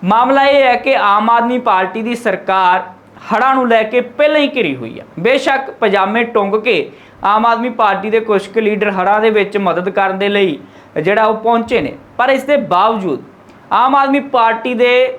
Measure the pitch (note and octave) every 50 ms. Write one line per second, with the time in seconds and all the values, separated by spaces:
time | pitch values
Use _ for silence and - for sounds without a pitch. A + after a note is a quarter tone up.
0 | E3+ F#3 G#3+ A#3 B3+ C4+ C#4 C#4 C#4 C#4 C#4 C#4 C4+ B3+ A#3+ A#3+ - C#4 C4 G#3
1 | G3+ G3+ G3+ G#3+ A3 A#3 A#3 A#3 A#3 A#3+ B3+ B3 B3 A#3 F#3+ F#3 F#3+ F#3 F#3+ A3
2 | G#3+ A#3+ A#3+ A#3 - A3 F#3 F#3 - G3 F#3+ F#3+ F#3 F3+ F#3 F#3 - - - -
3 | - - - - - - G#3+ A3 B3 C4+ C4+ C4 B3+ A#3 A3+ A3 A3 A3 A#3+ B3
4 | A#3+ - - - D4 D4+ D4+ D4+ C#4+ - C#4+ B3+ G3+ D3+ C3+ B2 A2+ A2 - -
5 | - - - D#3+ E3+ A#3 C#4 C4+ C4+ D4+ C4+ C4 C4 - - - A3+ G3+ F#3+ G3
6 | F#3+ G#3 G#3+ A#3 A#3 A#3 A#3 A3 G3+ G3 G3+ A3 G#3+ B3 G3+ D#3 - - - -
7 | - - - - - G3 G#3 A3 A#3 A#3 A#3 A3 A#3+ B3+ A3+ - A3 G3+ G3 F#3
8 | G3 G#3+ G#3+ A3+ A3 A3 G#3 F#3+ F#3+ - - A3+ A3 G#3 G#3+ G3 G#3 G#3 F#3+ F#3
9 | F3+ G3 G#3 G#3+ A3 A3+ G#3+ G#3+ F#3+ F#3+ - G3+ G3 F3+ E3 F3 F3+ G3+ F#3 G3+
10 | G3 F#3+ F#3+ F#3+ G3+ G3+ G3+ G3+ G3 F3+ C#3+ - - - - - - - - D#3+
11 | D#3 F#3 G#3 A3 A3 A3 A3 A3 A3+ A#3 A#3 A#3 A3+ - B3+ G3 D3 - - -
12 | - - - - B3 C4+ C4+ C4 C4 C#4+ D4 C#4 A3 D3+ - F3+ G3+ A3+ A3+ G#3
13 | F#3+ E3+ C3 - - - - - - - - - - - - G#3+ B3 C4+ C#4 C#4
14 | C#4 C4+ C#4 C#4+ C#4 C#4 C#4 A#3+ A3+ A3+ A3+ D4+ - B3+ B3 A3+ B3 B3 B3 B3
15 | B3+ B3+ C4